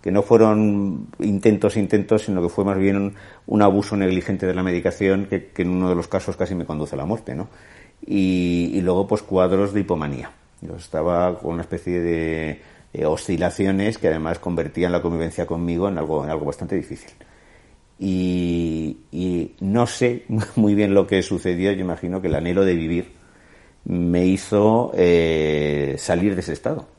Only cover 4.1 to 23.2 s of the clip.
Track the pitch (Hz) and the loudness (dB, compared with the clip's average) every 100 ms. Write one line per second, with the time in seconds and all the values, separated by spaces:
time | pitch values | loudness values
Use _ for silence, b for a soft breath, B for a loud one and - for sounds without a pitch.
4.1 | 92 - 95 95 90 92 90 85 - 98 | 0 -2 -2 -2 -2 0 0 -2 0 2
5.1 | 98 98 98 - - 90 92 92 87 82 | 2 0 -6 -6 -4 -2 0 0 0 -2
6.1 | 95 95 90 90 90 82 78 - 67 76 | -4 -4 -6 -4 -4 -6 -6 -6 -6 -6
7.1 | 113 - 67 113 B B B B B - | -6 -6 -10 -10 B B B B B -4
8.1 | 101 95 92 87 87 85 98 90 90 95 | 0 2 2 0 0 0 -2 0 0 0
9.1 | 107 - 92 92 95 101 104 90 85 76 | -2 0 2 4 2 2 0 -2 -2 -4
10.1 | 67 - - _ _ 82 85 - 80 80 | -8 -12 -20 _ _ -14 -14 -8 -4 0
11.1 | 87 90 87 76 85 80 92 - 87 85 | 2 0 -2 -6 -6 -6 -8 -4 -2 -2
12.1 | 82 80 80 78 - B B B - - | -2 -2 -4 -6 -8 B B B -4 -2
13.1 | 156 - 160 87 - 98 98 104 113 95 | -2 -4 -2 -2 0 0 0 -2 -2 -2
14.1 | 80 80 85 - 85 82 85 87 87 85 | -2 -4 -6 -4 -4 -4 -2 0 0 -2
15.1 | 85 82 - 85 85 85 85 98 87 78 | -4 -4 -6 -6 -4 -4 -2 -2 -4 -4
16.1 | 78 71 78 76 71 87 95 - - - | -4 -4 -4 -6 -8 -6 -6 -6 -14 -18
17.1 | - b b b b b b _ _ 98 | -20 b b b b b b _ _ -4
18.1 | 92 90 90 87 85 82 80 78 - - | 0 0 0 0 0 -2 -2 -6 -8 -12
19.1 | 82 92 87 78 - 95 113 120 - 123 | -6 -4 -2 -4 -6 -2 2 0 2 0
20.1 | 123 - 110 101 - 107 101 104 98 95 | 0 -4 -4 -2 2 4 4 4 4 4
21.1 | 95 87 90 92 87 95 95 92 82 87 | 2 0 -2 -2 0 0 0 -4 -4 -6
22.1 | 95 92 76 85 90 95 87 80 85 - | -4 -2 -2 0 2 4 2 0 -2 -4
23.1 | - | -16